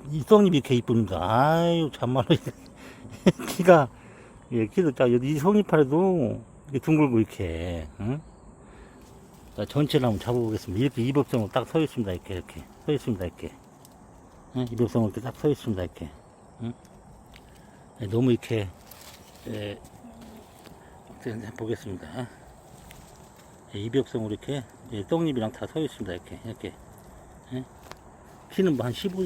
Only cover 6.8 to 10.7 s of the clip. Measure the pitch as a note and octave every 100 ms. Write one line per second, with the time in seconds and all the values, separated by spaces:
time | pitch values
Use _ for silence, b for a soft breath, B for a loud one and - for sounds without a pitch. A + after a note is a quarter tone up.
6.8 | - D#3 D3 A#2 A2 - F#2 D#2+ F2 E2+
7.8 | D#2 - G2+ C#3+ - - - - B B
8.8 | B B B - - - - - G#2 C#3
9.8 | D3 D3+ B2+ G2+ - B2 A2+ G#2+ -